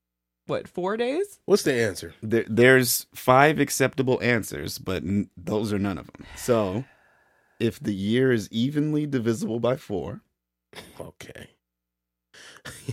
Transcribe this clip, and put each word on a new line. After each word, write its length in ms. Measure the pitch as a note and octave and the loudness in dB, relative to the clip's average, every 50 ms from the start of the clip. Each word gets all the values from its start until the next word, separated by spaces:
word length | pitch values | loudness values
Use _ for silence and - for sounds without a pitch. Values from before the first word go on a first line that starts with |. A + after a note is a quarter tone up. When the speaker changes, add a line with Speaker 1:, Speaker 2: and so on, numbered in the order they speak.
| _ _ _ _ _ _ _ _ _ - | _ _ _ _ _ _ _ _ _ -6
Speaker 1:
what, 200 | D3 - - - | -4 -4 -6 -6
four 280 | - - F3 F#3 G#3 A3+ | -8 -4 -4 -2 -2 -2
days? 420 | A#3+ A#3+ C4+ E4 G4+ G4+ - - _ | -2 -2 -2 -4 -4 -6 -8 -10 _
Speaker 2:
What's 180 | - F#3 G3+ - | 2 2 2 4
the 100 | D#3+ C3+ | 2 2
answer? 400 | A#2+ A#2 G#2 F2+ - - E2+ - - - | 2 2 0 -2 -4 -10 -14 -14 -12 -6
Speaker 3:
There, 220 | A2 G#2+ A2+ G#2 - | 0 0 0 0 2
there's 580 | A2 G#2 A#2+ B2+ C3 C3 B2+ A#2+ - - - - - | 4 6 8 8 8 8 6 4 0 -4 -6 -10 -16
five 460 | - - - - C3 C#3+ D#3 D#3 - | -4 2 4 6 8 6 6 4 2
acceptable 600 | C#3+ C#3+ - - C3+ B2+ - - B2+ B2 B2+ - - | 0 0 0 0 0 0 0 0 0 0 0 0 0
answers, 540 | A#2+ B2 A2+ G2 - - C#2+ D#2 - - - | 0 0 0 -2 -4 -8 -8 -8 -8 -10 -10
but 240 | - - F#2+ F2 B1 | -6 -6 -4 -4 -2
n-, 260 | D#2+ G2+ G#2 F#2+ - _ - | -2 -2 -2 -2 -4 _ -14
those 340 | F2 D#2+ G#2+ G#2+ G#2+ A2 G#2 | -8 -6 -4 -4 -2 -2 -4
are 60 | G2+ | -4
none 180 | F#2+ G2+ F#2+ C#2+ | -4 -4 -6 -6
of 100 | - - - - | -10 -14 -20 -20
'em. 80 | - - - - | -20 -20 -18 -6
So, 480 | - - B2 A2+ G#2+ F#2+ F#2 A2 C3+ - _ _ _ _ _ _ _ _ _ _ _ _ _ - | -2 0 2 2 2 0 -2 -6 -8 -10 _ _ _ _ _ _ _ _ _ _ _ _ _ -4
if 200 | A#2 A2+ G#2 - | -2 -2 -2 -4
the 140 | - A2+ G#2 | -6 -6 -4
year 380 | F#2+ G2 G2+ A2+ B2 C3 C3 | -4 -2 0 0 2 2 2
is 180 | B2 A2+ G2 - | 2 0 -2 -4
evenly 540 | - A2+ A#2 C3+ D3 D3+ D3 D3+ D3+ D3 D3+ | -4 -2 -2 -2 -2 -2 -2 -2 -2 -2 -2
divisible 540 | D3 C#3 C3 A2 A#2 A#2 G#2+ G3 G#3 A2 A#2+ | -2 -4 -2 0 -2 -2 -2 -2 -6 -4 -2
by 160 | A#2 A#2 C3 | -2 -2 -2
four. 460 | - - - G#2+ F2+ C#2+ E2 A2 - - _ _ _ _ _ _ _ _ _ - - - - - - | -4 -6 -8 -8 -8 -8 -8 -10 -14 -16 _ _ _ _ _ _ _ _ _ -20 -20 -20 -20 -18 -18
Speaker 2:
Okay. 500 | - E2+ - - - - - - - - _ | -18 -18 -18 -20 -20 -20 -20 -20 -20 -20 _
<laughs> 1160 | _ _ _ _ _ _ _ _ _ _ _ _ _ _ _ _ - - - - - - - - - - - | _ _ _ _ _ _ _ _ _ _ _ _ _ _ _ _ -20 -20 -20 -20 -20 -18 -18 -18 -14 -12 -12